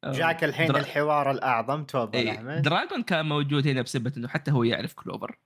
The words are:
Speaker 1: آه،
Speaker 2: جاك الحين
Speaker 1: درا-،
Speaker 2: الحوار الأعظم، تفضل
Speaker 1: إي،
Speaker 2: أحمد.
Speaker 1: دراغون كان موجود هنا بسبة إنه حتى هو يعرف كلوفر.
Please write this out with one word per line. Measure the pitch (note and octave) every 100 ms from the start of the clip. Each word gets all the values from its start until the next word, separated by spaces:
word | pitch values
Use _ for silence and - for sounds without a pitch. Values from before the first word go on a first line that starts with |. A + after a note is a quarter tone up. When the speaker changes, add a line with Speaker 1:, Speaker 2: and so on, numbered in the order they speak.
Speaker 1:
آه، | C#3+
Speaker 2:
جاك | C3+ E3 E3
الحين | D#3 C#3 E3
Speaker 1:
درا-، | C#3+
Speaker 2:
الحوار | C#3 D3 D3+ D3 C#3
الأعظم، | C3+ C3 A#2 A#2 D3
تفضل | C#3+ C3+ A2+ B2
Speaker 1:
إي، | A2+
Speaker 2:
أحمد. | A2 A#2 D#3
Speaker 1:
دراغون | C#3+ F3 D#4+ F4
كان | - E3+ D#3
موجود | D3 C#3+ D3 C#3+
هنا | C3
بسبة | A#2 C3+ A#2+ C#3
إنه | A#2+
حتى | - -
هو | C#3+
يعرف | A#2 - A2+
كلوفر. | - - - - -